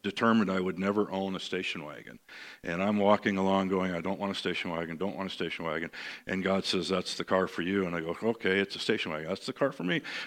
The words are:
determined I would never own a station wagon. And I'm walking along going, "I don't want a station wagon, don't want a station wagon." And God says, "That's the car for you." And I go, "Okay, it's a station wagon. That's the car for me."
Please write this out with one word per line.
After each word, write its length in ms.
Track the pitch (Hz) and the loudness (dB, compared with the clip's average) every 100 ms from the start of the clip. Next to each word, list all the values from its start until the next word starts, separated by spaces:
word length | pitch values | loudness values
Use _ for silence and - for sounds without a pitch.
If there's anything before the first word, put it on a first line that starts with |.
determined 480 | 101 - 117 113 95 | -6 2 6 6 4
I 100 | 95 | 2
would 180 | 92 87 | 0 0
never 320 | 98 101 104 | 0 2 2
own 260 | 95 95 92 | 0 -2 -4
a 40 | |
station 440 | - 92 95 90 | -4 -4 -4 -6
wagon. 340 | 76 64 57 58 - - - - | -8 -12 -16 -18 -18 -18 -18 -12
And 180 | - 85 | -4 0
I'm 160 | 101 104 | 2 6
walking 400 | 101 104 113 98 | 8 8 6 2
along 300 | 95 95 92 | 4 4 4
going, 260 | 95 92 | 2 0
"I 60 | 85 | -2
don't 180 | 85 98 | -2 -4
want 140 | 98 | -4
a 20 | |
station 360 | 95 95 85 92 | -2 -2 -2 -2
wagon, 260 | 82 82 80 | -4 -4 -4
don't 200 | 95 78 | -4 -4
want 140 | 95 | -6
a 40 | |
station 300 | - 85 - | -4 -6 -4
wagon." 260 | 82 80 82 - - - - | -4 -2 -4 -8 -12 -12 -6
And 160 | 92 | -2
God 220 | 92 98 | 2 0
says, 240 | - 95 82 | 0 -2 0
"That's 260 | 92 - | -2 -2
the 100 | - | -6
car 220 | 87 95 90 | 0 2 2
for 160 | - | -2
you." 240 | 87 98 90 | 0 0 0
And 80 | |
I 60 | 85 | -2
go, 160 | 82 85 | -4 -2
"Okay, 360 | 110 117 98 95 | -2 0 2 2
it's 180 | 98 - | 0 -2
a 40 | |
station 320 | - 113 - | -2 -2 -2
wagon. 160 | 78 78 | -6 -4
That's 180 | 98 - | -6 -6
the 80 | |
car 180 | - 139 | -2 -2
for 120 | - | -2
me." 180 | 90 143 - - | -2 -2 -2 -8